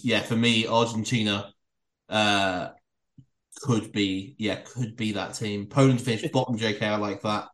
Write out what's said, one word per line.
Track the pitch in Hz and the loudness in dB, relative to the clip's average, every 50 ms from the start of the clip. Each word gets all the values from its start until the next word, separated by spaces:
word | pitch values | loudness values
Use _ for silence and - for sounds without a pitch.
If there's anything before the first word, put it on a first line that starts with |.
yeah, | - 120 110 101 | -2 0 0 0
for | - - 117 | 0 0 0
me, | 113 117 120 113 110 110 | 2 4 4 4 4 2
Argentina, | 113 113 117 120 113 113 110 104 - 131 113 107 104 101 101 104 - - _ _ _ _ _ _ _ _ _ _ - | 4 4 2 2 2 0 -4 -2 0 0 2 2 2 0 -2 -4 -8 -16 _ _ _ _ _ _ _ _ _ _ -2
uh, | - 107 107 104 101 98 98 95 92 90 - - - _ _ _ _ _ _ _ _ - - _ _ _ _ _ - - | 0 2 2 4 2 2 2 0 0 -2 -6 -8 -10 _ _ _ _ _ _ _ _ -20 -20 _ _ _ _ _ -20 -8
could | - - 120 107 - - | -2 0 0 0 0 -2
be, | - 107 101 98 95 95 98 - - | -2 0 0 0 0 -4 -6 -10 -10
yeah, | - 110 101 92 | -6 -4 -4 -4
could | - - - - 127 123 110 110 | -4 -8 -14 -8 -6 -6 -6 -4
be | - 110 107 | -4 -4 -4
that | 101 98 90 - | -2 -4 -6 -6
team. | - - 117 107 104 101 101 | -8 -8 -6 -4 -4 -6 -6
Poland | - - 143 135 135 127 117 | -2 4 6 6 6 6 4
finished | - 127 113 104 - - | 0 -2 -2 -2 -4 -2
bottom, | - 131 127 - 120 107 | 0 0 0 0 -2 -2
J | 113 110 104 | 0 -2 -2
K, | - 113 | 0 -2
I | 107 107 | -2 0
like | 104 104 101 95 - | 0 -2 -4 -6 -4
that. | - 107 104 104 - - | -4 -4 -4 -4 -4 -8